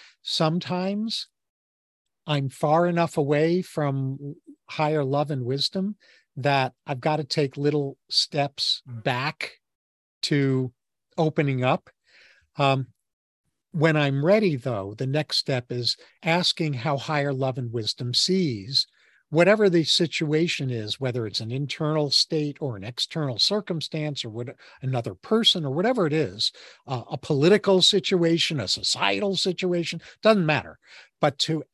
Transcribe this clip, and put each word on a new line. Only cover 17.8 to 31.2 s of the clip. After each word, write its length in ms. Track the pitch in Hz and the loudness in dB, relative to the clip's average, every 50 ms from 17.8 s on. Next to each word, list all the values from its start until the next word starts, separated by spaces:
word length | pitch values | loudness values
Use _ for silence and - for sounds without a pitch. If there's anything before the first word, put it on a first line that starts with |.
| 107 110 - - 127 123 120 | -4 -4 -6 -6 -6 -4 -2
sees 720 | - - - 185 190 180 147 117 101 95 123 139 - - _ _ _ _ _ _ _ _ - | 0 0 2 2 0 0 0 -2 -4 -6 -2 0 0 0 _ _ _ _ _ _ _ _ 0
whatever 380 | 147 160 170 185 214 214 214 196 | 4 6 6 6 6 6 6 4
the 160 | 170 170 156 | 4 4 2
situation 880 | - - - 175 147 - - 165 147 151 156 170 170 - - 143 131 | 4 2 2 0 0 -2 -2 -2 0 0 0 0 0 -2 -4 -4 -4
is, 300 | 123 113 107 104 - - | -4 -4 -4 -6 -6 -4
whether 260 | 135 127 117 123 113 | -4 -4 -2 -2 -4
it's 140 | 104 92 - | -4 -6 -6
an 100 | 113 110 | -6 -4
internal 600 | 123 135 147 131 - - 165 151 156 156 147 139 | -4 -4 -4 -6 -4 -4 -2 0 0 0 0 2
state 460 | - - - - 165 156 151 147 139 - | 2 2 2 2 0 -2 -2 -2 -4 -6
or 160 | 160 135 113 | -6 -6 -6
an 80 | 98 95 | -6 -10
external 540 | 110 120 - - - - 165 151 139 120 98 | -10 -6 -6 -6 -4 -4 -4 -2 -2 0 0
circumstance 840 | - - 202 214 202 - 180 160 - - - 156 151 151 143 - - | 0 0 0 -2 -2 -4 -6 -6 -6 -6 -6 -4 -4 -4 -6 -6 -8
or 40 | 117 | -8
what, 240 | 104 117 123 120 - _ - - - - | -8 -8 -10 -10 -12 _ -20 -20 -16 -8
another 320 | - 131 131 123 113 110 92 | -6 -4 -2 -2 -4 -4 -8
person 500 | - - - 220 226 214 202 185 185 156 | -8 -4 0 2 4 4 4 2 2 0
or 60 | 135 | -2
whatever 360 | 131 160 185 233 254 247 180 | 0 0 2 2 2 2 2
it 60 | 147 | 2
is, 400 | 147 160 143 92 92 110 - - - - - - - _ - | 2 0 0 -2 -2 -4 -4 -6 -6 -8 -20 -20 -20 _ -8
uh, 160 | - 135 120 - - | -6 -6 -6 -6 -6
a 80 | - 135 | -10 -8
political 640 | - - 156 135 147 175 208 202 - 196 190 185 | -2 0 2 4 6 6 6 6 4 4 4 4
situation, 800 | 175 - - 190 185 - 202 175 170 165 165 165 - - 165 139 | 4 4 4 2 2 2 2 2 4 4 2 2 0 0 -2 -4
a 80 | 98 90 | -2 -4
societal 680 | - - - - - 120 190 196 202 196 208 202 190 | -4 -4 -2 -4 -2 0 0 0 0 0 0 -2 -2
situation, 640 | - - 196 175 - 190 180 180 170 165 - - 165 - - - _ | -2 -2 -2 -2 -2 -2 -2 0 -2 -2 -4 -6 -10 -12 -16 -6 _
doesn't 240 | - 214 220 202 170 | 4 4 4 4 4
matter. 320 | 156 151 123 85 78 - _ _ - - - - _ _ - | 2 2 0 -2 -6 -16 _ _ -20 -20 -20 -20 _ _ 0